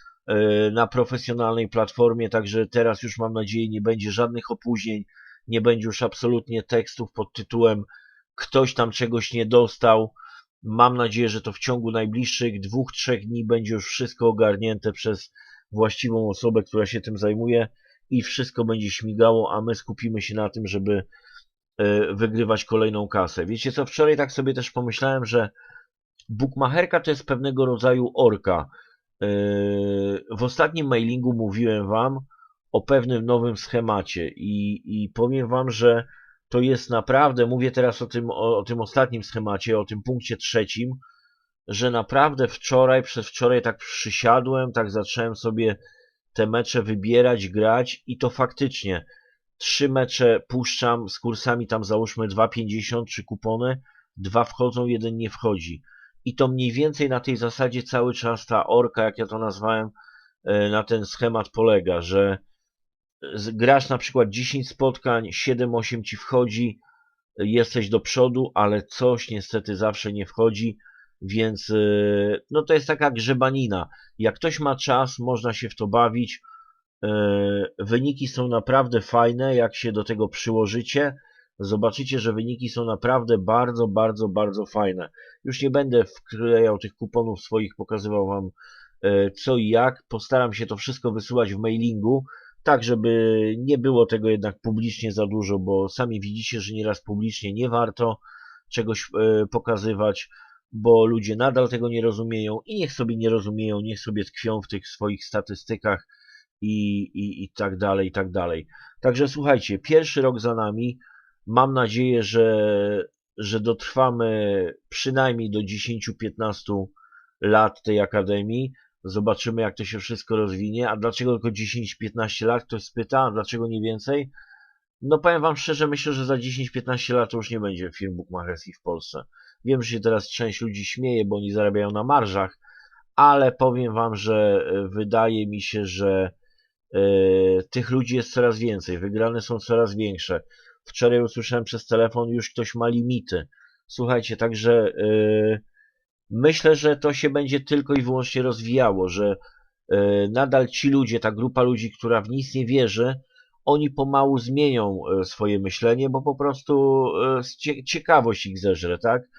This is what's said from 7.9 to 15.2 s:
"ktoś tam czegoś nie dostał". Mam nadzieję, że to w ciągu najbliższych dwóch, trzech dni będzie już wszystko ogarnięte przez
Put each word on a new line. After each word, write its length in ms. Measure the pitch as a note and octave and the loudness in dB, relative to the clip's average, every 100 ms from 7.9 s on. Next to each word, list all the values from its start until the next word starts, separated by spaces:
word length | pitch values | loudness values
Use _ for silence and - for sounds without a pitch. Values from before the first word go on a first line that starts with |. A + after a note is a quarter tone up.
| - _ _ _ | -16 _ _ _
"ktoś 400 | - - C3+ B2+ | -14 0 2 2
tam 160 | - A#2 | 0 -2
czegoś 420 | - A#2 A#2 - | -2 -2 -2 -2
nie 140 | A#2+ A2 | -4 4
dostał". 680 | A#2+ A2+ - A#2+ A2 A2 - - - _ _ | 6 6 4 6 6 4 -6 -20 -20 _ _
Mam 340 | G#2+ A2+ B2 B2 | -2 4 4 4
nadzieję, 320 | A#2 A2 A#2 | 0 0 0
że 120 | G#2+ | 0
to 120 | A2+ | -6
w 60 | - | -6
ciągu 320 | - B2 A2+ | -2 -2 -2
najbliższych 720 | A2+ G#2+ A2+ B2 - A#2+ G2+ | -2 -2 -2 -2 -2 -2 -4
dwóch, 320 | F#2+ A#2+ B2+ | -4 -4 -4
trzech 360 | - - A2+ G#2+ | -4 -2 -2 -2
dni 160 | A#2 | -6
będzie 300 | A2+ A#2 G#2+ | 0 0 0
już 120 | A2 - | -4 -4
wszystko 420 | - A#2+ - A#2 | -6 -6 0 2
ogarnięte 640 | G#2+ G#2+ G2+ A2 G#2+ A2 | 4 2 2 -2 -2 -4
przez 400 | - A2 G2+ | -4 -4 -6